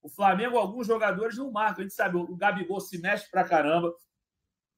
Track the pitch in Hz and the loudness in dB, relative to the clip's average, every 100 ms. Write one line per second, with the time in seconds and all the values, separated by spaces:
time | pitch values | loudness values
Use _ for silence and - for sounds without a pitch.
0 | 151 - 196 185 240 240 196 240 220 220 | -18 2 4 4 2 0 0 -2 0 2
1 | 208 185 226 220 269 208 214 185 196 - | 2 0 -4 -6 -6 0 0 -2 -8 -2
2 | 196 175 170 175 196 185 170 196 - 175 | 0 0 -4 0 0 0 -4 -6 -6 -6
3 | 180 208 - 190 175 165 147 170 170 170 | -2 -2 -2 -2 4 4 4 2 0 -6
4 | _ _ _ _ _ _ _ | _ _ _ _ _ _ _